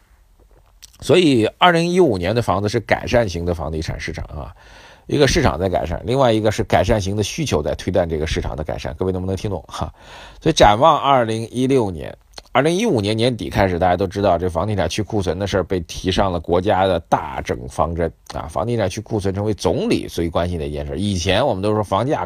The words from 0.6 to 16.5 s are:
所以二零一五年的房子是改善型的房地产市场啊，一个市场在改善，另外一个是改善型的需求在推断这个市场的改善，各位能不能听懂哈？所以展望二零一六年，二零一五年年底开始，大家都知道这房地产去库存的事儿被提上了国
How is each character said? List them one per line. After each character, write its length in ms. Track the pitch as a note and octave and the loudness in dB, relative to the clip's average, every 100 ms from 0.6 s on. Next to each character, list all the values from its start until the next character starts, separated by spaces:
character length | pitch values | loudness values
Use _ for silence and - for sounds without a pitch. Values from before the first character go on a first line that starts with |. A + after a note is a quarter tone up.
| _ _ - - | _ _ -20 -6
所 160 | - E3 | 2 4
以 280 | E3 B2+ G#2+ - | 6 4 2 4
二 160 | F3+ | 4
零 160 | E3 E3+ | 4 2
一 80 | F3+ | 4
五 180 | E3 F#2+ | 4 2
年 160 | E2+ | 0
的 80 | A#2 | 0
房 200 | A2 F#2+ | 0 0
子 80 | G#2 | 0
是 100 | A#2 | -2
改 260 | - - - | 0 -2 2
善 220 | A#2+ G#2+ | 2 2
型 180 | E2+ F2 | -2 -4
的 80 | |
房 180 | E2+ D2 | -4 -4
地 100 | D#2+ | -6
产 160 | - - | -6 -8
市 140 | - | -8
场 140 | D#2 C#2+ | -10 -10
啊， 280 | C#2+ A#1+ - - - - - - | -12 -14 -16 -20 -20 -20 -20 -4
一 100 | C3+ | 2
个 80 | C3+ | 4
市 160 | F3+ | 4
场 160 | B2 C#2+ | 2 2
在 120 | F#2+ | 0
改 160 | F2 E2 | 0 -2
善， 160 | - | -4
另 160 | G2+ C3 | -2 2
外 100 | B2 | 4
一 80 | A2 | 4
个 100 | G#2+ | 2
是 100 | A2 | -2
改 220 | G2+ E2 | 0 2
善 160 | F2+ A2 | 2 0
型 160 | F#2 G#2+ | 0 -2
的 80 | |
需 220 | G2+ - D3 | -4 -4 -2
求 180 | D#2+ | -2
在 100 | D2 C2 | -2 -4
推 140 | - | -2
断 200 | F#2 E2+ | -2 0
这 80 | D#2 | -2
个 100 | D#2+ | -2
市 140 | F2 | -2
场 120 | E2 | -4
的 120 | - D2+ | -6 -6
改 120 | G#1+ | -8
善， 160 | B1 C2+ | -8 -4
各 100 | F#2 | -4
位 60 | |
能 80 | F#2 | -4
不 40 | F#2 | -4
能 80 | |
听 160 | F#2+ G#2+ | -6 -6
懂 140 | F2 - | -8 -10
哈？ 280 | - E2 - - - - - | -10 -10 -10 -20 -20 -20 -4
所 80 | D#3 | 0
以 40 | |
展 240 | - A#2+ G#2 | 6 6 6
望 220 | D#3+ D3 | 4 4
二 240 | C3+ C3+ | 4 2
零 240 | A2+ A2+ A2+ | 2 -2 -4
一 160 | A#2+ C3 | -2 2
六 220 | C3+ G2+ | 2 0
年， 280 | D#2+ G#1+ G1+ _ - - | -4 -10 -14 _ -20 -2
二 100 | B2 | 2
零 140 | D3 F3+ | 2 2
一 100 | A#3 | 2
五 140 | B2 | 2
年 160 | G2+ A2 | 2 2
年 220 | B2 A#2 | 0 0
底 120 | D2+ | -2
开 160 | A2 G2 | 2 2
始， 140 | F2 | 2
大 80 | F2+ | 2
家 80 | F2+ | 2
都 100 | G2 | 0
知 160 | G2+ | 0
道 160 | G2+ E2+ | 2 2
这 120 | F2+ | 0
房 180 | E2+ G2+ | -2 -2
地 80 | G2+ | -2
产 140 | D#2 | -2
去 120 | - | -2
库 200 | G2+ G#2+ | -4 -2
存 180 | F2+ E2 | -2 -2
的 80 | G2+ | -2
事 120 | G2 | -2
儿 40 | |
被 160 | E2+ F#2 | 0 -4
提 320 | D#2+ - F#2 | -6 -6 -2
上 180 | F#2 G2 | 0 0
了 80 | E2+ | -2
国 220 | - | 0